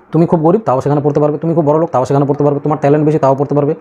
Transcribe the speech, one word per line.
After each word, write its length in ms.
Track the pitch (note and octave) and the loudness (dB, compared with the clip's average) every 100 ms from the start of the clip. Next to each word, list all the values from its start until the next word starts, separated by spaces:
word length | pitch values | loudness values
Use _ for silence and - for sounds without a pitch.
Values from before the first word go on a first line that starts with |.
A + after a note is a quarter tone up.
| - | -4
তুমি 140 | D#3+ E3 | 0 0
খুব 140 | F3 | 2
গরিব 200 | D#3 G3+ | 2 0
তাও 160 | A3 B2+ | 0 -2
সেখানে 200 | C#3 C#3+ | 0 0
পড়তে 200 | C#3+ D3 | 0 0
পারবে, 180 | D3 D3 | 0 -2
তুমি 160 | E3 | -2
খুব 100 | D#3+ | -2
বড়লোক 260 | C#3+ D#3 E3 | 0 0 0
তাও 140 | B2 | -2
সেখানে 220 | B2+ C#3 C#3 | 0 0 0
পড়তে 180 | C#3+ | 0
পারবে, 160 | D3 C#3 | 0 -2
তোমার 180 | D3 D3 | -4 -2
ট্যালেন্ট 280 | C#3+ D3+ D3+ | 0 2 2
বেশি 120 | D3+ | 0
তাও 160 | C3+ | 0
পড়তে 200 | C3+ C#3 | 0 0
পারবে, 200 | C#3+ C#3+ D#3+ | -2 -2 -4